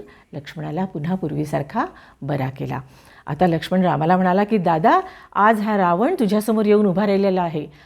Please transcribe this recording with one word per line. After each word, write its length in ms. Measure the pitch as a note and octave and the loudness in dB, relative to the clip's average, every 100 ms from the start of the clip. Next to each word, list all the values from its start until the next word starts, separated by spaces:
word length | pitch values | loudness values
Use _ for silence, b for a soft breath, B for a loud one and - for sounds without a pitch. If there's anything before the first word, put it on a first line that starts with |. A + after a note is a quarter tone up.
| - B B | -6 B B
लक्ष्मणाला 520 | F#3+ - E3 D3+ D3+ F#3+ | -16 -14 -12 -8 -6 -6
पुन्हा 300 | D#3+ D#3+ F#3 | -6 -6 -4
पूर्वीसारखा 720 | D#3 D3 D3+ D3+ D3 A3 F4 B B B | -4 -6 -4 -4 -4 -6 -6 B B B
बरा 280 | C3+ D3 C3 | -6 -4 -4
केला. 300 | C3 C3 B2+ C3 B B B - | -6 -8 -8 -10 B B B -12
आता 200 | D#3 F#3 | 0 2
लक्ष्मण 340 | E3 - F#3 | 0 0 0
रामाला 340 | F3+ C#3+ E3 F#3 | 2 2 2 2
म्हणाला 280 | F#3 F#3 | 2 2
की 140 | G#3 A3 | 2 0
"दादा, 420 | F3 D#3+ G#3+ F4 F#4 B B | 2 2 4 2 0 B B
आज 280 | - G#3 A3 | 2 4 4
हा 160 | G#3 G#3 | 0 0
रावण 380 | F3 F3 C4 F#4 | 2 2 0 0
तुझ्यासमोर 460 | G#3+ G#3 G#3+ A3 G#3 | 0 0 0 0 4
येऊन 200 | G#3 G#3 | 4 4
उभा 220 | F3 G#3 | 2 0
राहिलेला 340 | G3 G3 F#3 | 2 2 0
आहे. 260 | F3 D#3 D3 B | -2 -4 -8 B